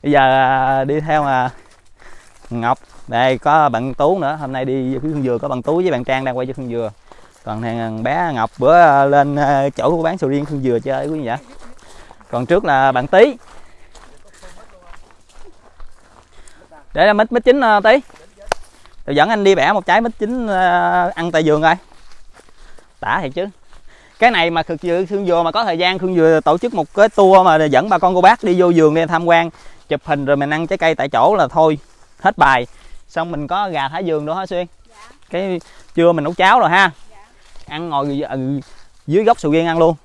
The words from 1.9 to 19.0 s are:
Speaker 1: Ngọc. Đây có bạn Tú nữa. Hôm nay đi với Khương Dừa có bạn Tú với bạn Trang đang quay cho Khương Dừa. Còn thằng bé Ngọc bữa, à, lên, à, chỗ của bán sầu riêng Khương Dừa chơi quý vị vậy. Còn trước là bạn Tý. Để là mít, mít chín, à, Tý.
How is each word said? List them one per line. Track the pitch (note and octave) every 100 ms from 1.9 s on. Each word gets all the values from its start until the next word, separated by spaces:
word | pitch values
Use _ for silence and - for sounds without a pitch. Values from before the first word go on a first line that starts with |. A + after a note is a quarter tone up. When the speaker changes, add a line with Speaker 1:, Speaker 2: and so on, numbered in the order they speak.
| _ - - - _ -
Speaker 1:
Ngọc. | A#2+ A#2 C3 - - -
Đây | A#2 C3 C3
có | D3+ D#3 D3
bạn | A2+ C3
Tú | B2+ D3 F#3+
nữa. | C#3+ D#3
Hôm | C#3
nay | C3 C3
đi | C3+ B2+ C3
với | D3
Khương | D3+
Dừa | C3 A#2+
có | C#3+
bạn | B2+
Tú | A#2+ E3
với | F#3
bạn | B2+
Trang | B2 C3 C3
đang | B2
quay | B2+
cho |
Khương | C3 B2+
Dừa. | A#2 A2 - _ - - _
Còn | - A2
thằng | A#2 A#2 A2+ A2
bé | A#2+ D#3 F3
Ngọc | B2+ A2 -
bữa, | B2+ E3+
à, | E3 C#3 C#3
lên, | C#3+ C#3+ C#3+
à, | C#3+ C#3 C#3
chỗ | - A#2+
của | E3
bán | D#3+ F#3
sầu | C#3
riêng | C#3+ D3
Khương | D3
Dừa | C3 A#2
chơi | C3 C3+ C#3+
quý | D#3
vị | B2+
vậy. | B2+ - - - - - - - - -
Còn | A#2+ B2
trước | F3 F3+
là | C3+ C3+
bạn | B2+ C3+
Tý. | F#3+ B3+ B3 - - - - - - - - - - - - - - - - - - _ - - - - - - - - - _ - - - _ - -
Để | D3+ F#3+
là |
mít, | G#3 A3+
mít | A#3+ B3
chín, | C#4
à, | A#3+ G#3
Tý. | G#3+ C4 - - - _ - - - _ - -